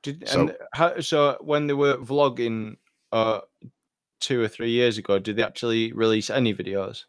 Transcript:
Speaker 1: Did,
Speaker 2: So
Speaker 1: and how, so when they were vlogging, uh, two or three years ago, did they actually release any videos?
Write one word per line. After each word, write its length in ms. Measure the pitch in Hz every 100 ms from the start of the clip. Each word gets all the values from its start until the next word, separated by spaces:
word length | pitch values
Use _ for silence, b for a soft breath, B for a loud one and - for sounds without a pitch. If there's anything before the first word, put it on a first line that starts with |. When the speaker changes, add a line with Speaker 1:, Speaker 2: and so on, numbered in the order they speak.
Speaker 1:
Did, 240 | - 151 -
Speaker 2:
So 120 | -
Speaker 1:
and 160 | 156 - -
how, 260 | 139 170 165
so 380 | 156 160 147 127
when 260 | - 147 147
they 60 |
were 220 | 139 143 127
vlogging, 760 | 113 143 143 123 117 113 107 107 _ _ _
uh, 280 | 113 113 107 - _ - _ _ _ _ _
two 220 | - 127
or 60 | 110
three 220 | - 117
years 280 | 117 123 107
ago, 200 | - 98
did 160 | 98 104
they 60 |
actually 480 | 110 - 117 113 113
release 360 | 113 113 110 -
any 220 | 120 117
videos? 520 | 98 - 98 95 110